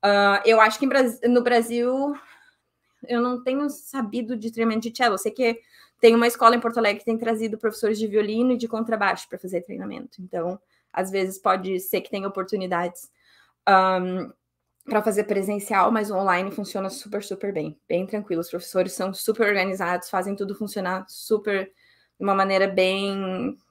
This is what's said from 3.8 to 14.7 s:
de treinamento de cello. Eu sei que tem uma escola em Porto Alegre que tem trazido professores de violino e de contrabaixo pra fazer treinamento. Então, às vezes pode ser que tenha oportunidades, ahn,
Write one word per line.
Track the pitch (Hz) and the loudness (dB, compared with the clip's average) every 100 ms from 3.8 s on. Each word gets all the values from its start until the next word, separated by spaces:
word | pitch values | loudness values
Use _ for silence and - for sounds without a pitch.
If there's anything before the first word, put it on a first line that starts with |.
| - 269 220 240 226 247 | -10 -6 -4 -4 -4 -6
de | 220 | -6
treinamento | 226 226 220 226 | 0 0 0 -4
de | 226 | 0
cello. | 247 | 0
Eu | 196 | 2
sei | 220 | -4
que | 220 240 226 _ - _ _ | 0 0 0 _ -20 _ _
tem | 233 233 | 8 8
uma | 233 | 4
escola | 240 233 240 | 6 6 6
em | |
Porto | 233 233 | 0 0
Alegre | 220 214 | 0 0
que | |
tem | - 226 | -2 -2
trazido | 226 220 220 220 | -2 -2 -2 -2
professores | 220 208 214 214 | -4 -2 -2 0
de | 220 | 0
violino | 208 208 220 254 | 0 0 2 2
e | 247 | 2
de | 226 | -2
contrabaixo | 220 226 220 202 - - | -4 -2 0 0 -2 -8
pra | - | -12
fazer | 185 180 | -6 -6
treinamento. | 180 190 190 196 - - | -6 -12 -10 -12 -14 -18
Então, | 180 180 170 190 _ _ _ | -10 -6 -6 -8 _ _ _
às | - 190 | -6 -4
vezes | 196 190 190 | -2 -4 -2
pode | 202 190 185 185 | 0 0 -2 -6
ser | 185 190 | -2 -4
que | - | -4
tenha | 202 196 | -6 -6
oportunidades, | 196 190 208 185 175 175 175 - _ _ _ _ _ | -6 -6 -6 -2 -2 -4 -8 -20 _ _ _ _ _
ahn, | - 190 190 185 180 185 - - _ _ _ | 4 4 6 2 -2 -4 -8 -14 _ _ _